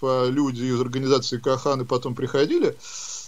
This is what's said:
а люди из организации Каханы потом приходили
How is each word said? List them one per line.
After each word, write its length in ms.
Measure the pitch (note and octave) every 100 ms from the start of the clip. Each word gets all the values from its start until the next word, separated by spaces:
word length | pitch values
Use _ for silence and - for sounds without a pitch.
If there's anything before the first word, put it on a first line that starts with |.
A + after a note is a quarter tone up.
а 260 | C3+ C3 B2
люди 360 | C3+ C#3 B2
из 160 | B2+ B2
организации 580 | B2+ B2+ C3+ C3+ - B2
Каханы 460 | C#3 C3 D3 C3+
потом 300 | B2 B2+ B2+
приходили 640 | B2 C3 C#3 D3+ E4+ A3+ - - - - -